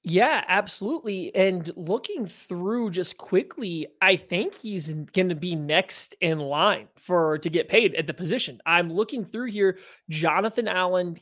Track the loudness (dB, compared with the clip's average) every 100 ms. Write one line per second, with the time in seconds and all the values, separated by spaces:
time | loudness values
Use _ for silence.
0 | 2 4 4 2 2 0 0 -8 -6 -4
1 | -6 -6 -2 2 4 2 -6 -10 -4 -4
2 | -4 -6 -8 -10 -10 -6 -2 -2 -2 -4
3 | -6 -10 0 0 0 -8 -6 -6 -8 _
4 | 2 2 0 -4 -4 -6 -8 -8 -6 -8
5 | -2 0 0 0 -4 -4 2 2 0 -10
6 | -12 -2 -2 0 -2 2 2 2 -6 _
7 | 0 2 2 0 0 -2 4 4 4 0
8 | -6 -6 -4 -2 -4 -6 0 2 2 -2
9 | -2 -4 -8 -6 -6 2 2 2 -14 -20
10 | -10 -2 2 2 2 0 0 0 2 2
11 | -2 -8